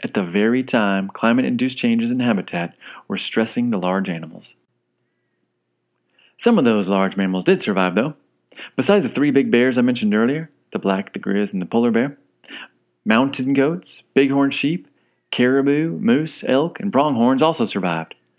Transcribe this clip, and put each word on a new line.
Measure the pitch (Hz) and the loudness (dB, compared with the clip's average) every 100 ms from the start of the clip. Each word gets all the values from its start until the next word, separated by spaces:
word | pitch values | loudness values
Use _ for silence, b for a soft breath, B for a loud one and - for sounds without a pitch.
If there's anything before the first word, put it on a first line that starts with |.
at | - | -6
the | 107 | -4
very | 90 95 110 127 | -2 0 0 0
time | 127 120 101 98 98 | 0 -2 0 -2 -4
climate-induced | - 113 120 127 120 127 127 | -2 0 0 0 -2 -4 -2
changes | 120 117 117 | 0 0 0
in | 127 | -2
habitat | 120 101 - 87 85 _ B B - | 0 -2 -4 -6 -6 _ B B -10
were | 98 | -8
stressing | - 113 113 - 120 | -4 -4 -2 -2 -2
the | 104 | -2
large | 90 95 95 | -2 -2 -2
animals. | 82 80 - - _ _ _ _ _ _ _ _ _ _ _ _ _ _ _ _ b b b | -6 -10 -18 -20 _ _ _ _ _ _ _ _ _ _ _ _ _ _ _ _ b b b
Some | 240 220 | 2 4
of | 123 | 4
those | 107 92 | 2 2
large | 98 95 101 | 2 2 0
mammals | 95 92 | -2 0
did | 90 185 | 2 2
survive, | - 98 92 | 2 0 2
though. | 92 143 - _ _ _ B B - | 0 -2 -6 _ _ _ B B -4
Besides | 131 202 | 2 2
the | 127 | 2
three | 131 147 | 0 2
big | 135 117 | 2 4
bears | 120 127 123 | 4 4 2
I | |
mentioned | 123 123 107 | 0 0 0
earlier, | 104 120 151 160 _ _ | 2 2 0 -8 _ _
the | 101 | -4
black, | - - 101 | -2 -2 -4
the | 101 | -8
grizz, | 98 101 101 | -4 -2 -2
and | 95 | -4
the | 90 | -2
polar | 117 120 | 0 2
bear, | 113 139 - _ _ B B B B _ _ | 2 -2 -6 _ _ B B B B _ _
mountain | 104 110 135 139 131 | 0 2 2 -2 0
goats, | 139 139 180 - - _ | 2 2 -2 -10 -20 _
bighorn | 135 139 139 139 | 2 2 2 0
sheep, | 135 143 170 - _ _ _ - | 0 -2 -4 -8 _ _ _ -10
caribou, | - 127 135 139 147 165 165 | 0 2 2 2 0 0 -2
moose, | 113 131 156 - - | 0 0 0 -6 -2
elk, | 131 170 - | 0 0 -4
and | 101 | -2
pronghorns | 127 151 120 120 135 | 0 0 2 2 4
also | 160 160 | 2 2
survived, | 110 101 90 82 82 - _ | -2 -2 -2 -4 -6 -16 _